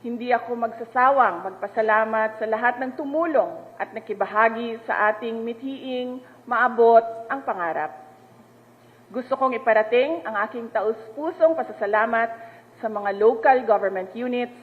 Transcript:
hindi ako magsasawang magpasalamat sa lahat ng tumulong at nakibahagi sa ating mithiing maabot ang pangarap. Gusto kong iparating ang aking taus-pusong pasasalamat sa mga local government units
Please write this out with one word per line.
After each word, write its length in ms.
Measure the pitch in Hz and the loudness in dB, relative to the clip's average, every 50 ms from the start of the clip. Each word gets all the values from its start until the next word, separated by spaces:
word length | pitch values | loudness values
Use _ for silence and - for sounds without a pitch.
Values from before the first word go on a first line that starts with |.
| - | -8
hindi 240 | 240 240 226 240 247 | -8 -8 -8 -2 0
ako 240 | 240 233 - - 240 | 0 0 0 -4 -6
magsasawang 960 | 233 233 226 220 - 233 - - 247 254 269 277 277 240 202 175 170 - 196 | -4 -4 -6 -6 -10 -14 -4 2 4 4 6 6 6 4 4 2 -2 -8 -10
magpasalamat 880 | 190 - - 202 - 240 220 214 214 220 220 220 220 220 220 220 220 | -8 -8 -10 -6 -2 0 2 2 2 2 2 0 0 -2 -2 -2 -4
sa 80 | - 220 | -6 -4
lahat 320 | 220 220 220 240 240 247 | -4 -2 0 0 0 0
ng 160 | 247 262 254 254 | 0 -8 -8 -6
tumulong 580 | - 302 277 277 311 339 339 302 240 185 - - - - - - - | -8 -8 -4 -2 -2 -2 2 2 2 2 0 -4 -12 -16 -20 -10 -10
at 100 | 196 - | -10 -10
nakibahagi 880 | - 220 - - 208 196 196 190 208 214 226 233 226 226 240 233 226 226 - | -10 -14 -10 -10 -4 -4 -4 -2 2 2 2 2 2 -2 -6 -8 -8 -10 -6
sa 260 | - - - 208 214 | -4 -2 2 2 0
ating 300 | 220 220 247 233 226 226 | 0 -2 -6 -8 -6 -6
mithiing 800 | 226 233 240 226 262 269 269 254 - 262 254 254 254 254 254 262 - - - - _ | -8 -8 -8 -8 -10 -12 -10 -10 -10 -8 -6 -6 -6 -8 -10 -12 -16 -20 -20 -20 _
maabot 560 | - 247 226 247 240 226 226 233 226 233 226 226 - - - - | -4 0 2 2 2 4 4 6 8 8 8 6 4 -8 -10 -8
ang 140 | - - 277 | -8 -8 -8
pangarap. 480 | 269 - 214 190 175 165 156 151 151 156 - - - - - - - - - - - _ _ _ _ _ _ _ _ _ _ _ _ _ | -6 -6 -4 -4 -4 -4 -4 -4 -6 -6 -8 -16 -20 -20 -20 -20 -20 -20 -20 -20 -20 _ _ _ _ _ _ _ _ _ _ _ _ _
Gusto 240 | 196 254 247 254 269 | -10 -10 -4 -4 -2
kong 240 | 262 269 262 247 220 | 0 0 -2 -2 0
iparating 640 | - 233 220 214 214 220 240 247 262 294 330 339 - | 2 4 4 4 4 4 2 2 2 2 -2 -4 -6
ang 160 | 226 220 202 208 | -6 -2 -2 -4
aking 240 | 220 - 240 233 226 | -4 -4 -10 -10 -4
taus-pusong 840 | - 220 196 214 226 - - - - 285 302 330 339 - 330 320 320 | -4 -2 -2 -2 -4 -4 -10 -14 -12 -6 -6 -6 0 2 2 2 4
pasasalamat 760 | 277 247 - 214 - 214 202 208 214 220 233 233 226 233 226 226 - - - - - _ _ _ - | 0 -4 -6 -6 -6 -2 0 2 2 2 2 0 0 -2 -2 -4 -12 -16 -20 -20 -20 _ _ _ -8
sa 80 | - | -8
mga 240 | 220 214 208 202 202 196 196 | -6 -6 -4 -4 -4 0 4
local 380 | 214 226 233 - - 294 262 254 240 | 4 4 4 6 4 4 4 4 4
government 460 | 214 214 196 202 190 190 185 185 190 - | 2 2 2 2 0 -2 -4 -8 -8 -8
units 400 | 233 247 247 247 247 247 247 - - | -8 -6 -4 -2 -4 -4 -6 -8 -20